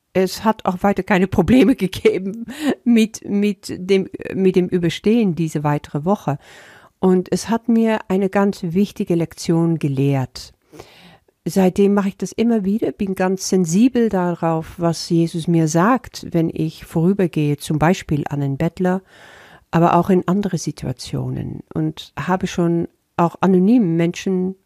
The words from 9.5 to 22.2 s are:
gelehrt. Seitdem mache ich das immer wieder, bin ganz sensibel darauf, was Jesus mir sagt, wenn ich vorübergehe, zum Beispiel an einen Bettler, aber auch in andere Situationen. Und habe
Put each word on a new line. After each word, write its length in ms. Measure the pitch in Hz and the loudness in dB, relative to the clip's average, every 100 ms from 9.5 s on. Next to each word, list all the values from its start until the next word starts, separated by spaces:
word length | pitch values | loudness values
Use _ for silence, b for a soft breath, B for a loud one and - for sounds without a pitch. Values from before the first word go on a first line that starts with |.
| 165 165 160 | 2 2 0
gelehrt. 720 | 147 135 139 135 127 - - _ B 151 B B B B _ _ | -2 0 0 0 -4 -10 -20 _ B -20 B B B B _ _
Seitdem 520 | 170 190 185 190 202 202 | -4 2 2 4 2 2
mache 140 | 196 | 0
ich 80 | - | -4
das 160 | 190 | -6
immer 320 | - 233 226 190 | -2 0 0 0
wieder, 260 | 214 330 | -2 -2
bin 240 | - 190 190 | -4 -4 -2
ganz 340 | 185 190 - | -2 -2 0
sensibel 600 | 190 165 185 247 240 226 | 0 2 4 4 4 0
darauf, 680 | 190 175 170 165 160 160 - | 0 -2 -2 -2 -2 -4 -4
was 320 | 170 160 - | -2 -2 0
Jesus 380 | 165 165 170 156 | 2 2 -2 0
mir 200 | 165 160 | 2 2
sagt, 600 | 165 202 262 - - - | 2 2 0 -4 -16 -4
wenn 220 | 170 165 | -2 -2
ich 320 | - 160 - - | -2 -6 -8 -6
vorübergehe, 720 | 165 170 202 180 156 147 143 | 0 0 2 0 0 -2 -2
zum 220 | - 151 | -2 0
Beispiel 460 | 156 190 - 143 - | 2 0 -2 -4 -4
an 140 | 143 | -4
einen 140 | 139 135 | -4 -2
Bettler, 440 | 165 - 185 185 B B B B B B _ | -4 -2 -2 -2 B B B B B B _
aber 240 | 165 170 170 | 0 4 4
auch 160 | 175 | 4
in 160 | 180 - | 2 2
andere 320 | 190 202 160 | -2 -2 -4
Situationen. 1000 | 156 - 139 - - 139 127 131 - - - | -6 -8 -10 -10 -8 -6 -6 -6 -8 -10 -10
Und 400 | 160 156 - - | -6 -4 -6 -14
habe 260 | - | -10